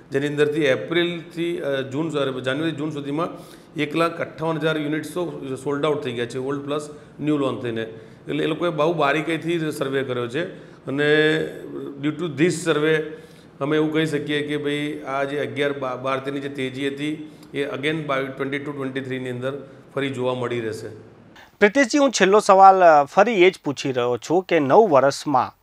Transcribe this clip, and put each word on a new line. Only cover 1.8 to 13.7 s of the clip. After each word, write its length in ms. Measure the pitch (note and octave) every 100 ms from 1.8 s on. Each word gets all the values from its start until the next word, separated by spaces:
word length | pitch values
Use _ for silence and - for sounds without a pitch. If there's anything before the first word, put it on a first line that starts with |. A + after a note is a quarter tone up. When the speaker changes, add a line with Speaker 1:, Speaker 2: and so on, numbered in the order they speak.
Speaker 1:
જૂન, 280 | B2 C3 E3
સોરી, 320 | C#3+ C3+ B2+
જાન્યુઆરી, 340 | B2 C#3 E3 C#3
જૂન 140 | D#3
સુધીમાં 380 | C#3+ C#3 D3 F3+ - - - - -
એક 160 | D3 D#3
લાખ 260 | E3+ E3
અઠ્ઠાવન 360 | C3+ - D#3+ D#3+
હજાર 200 | D#3+ D#3
યુનિટ્સ 360 | D3 D#3 D3
તો 420 | F3+ E3 C#3+ C3+ C3
સોલ્ડ 220 | D3 C#3+ D#3
આઉટ 180 | C#3+
થઈ 80 | C3
ગયા 140 | A#2+ A#2+
છે, 120 | C3
ઓલ્ડ 280 | C3 C#3+ C#3+
પ્લસ 240 | D3+ D3 - - -
ન્યૂ 180 | D3 D3+
લોન્ચ 260 | C3+ A2+
થઈને. 180 | A#2+ A2+
એટલે 640 | A2 - - - - D3
એ 40 | D3+
લોકોએ 220 | D#3 F3
બહુ 240 | D#3 D3+
બારીકાઈથી 760 | E3 C#3 C#3+ D#3+ D#3+ D#3 E3+ D#3
સર્વે 320 | C#3+ C3+ C#3
કર્યો 240 | C3 B2 A#2+
છે 160 | C3+ F3+ - - - -
અને 500 | C#3 D3 D3+ D#3 D#3 D#3 - - C#3+ C#3 C#3
due 100 | C#3+
to 300 | D3 E3+ C3+
this 120 | F3 D#3+ E3
survey 360 | D3+ D#3 D#3 D#3 - - - - -
અમે 180 | C#3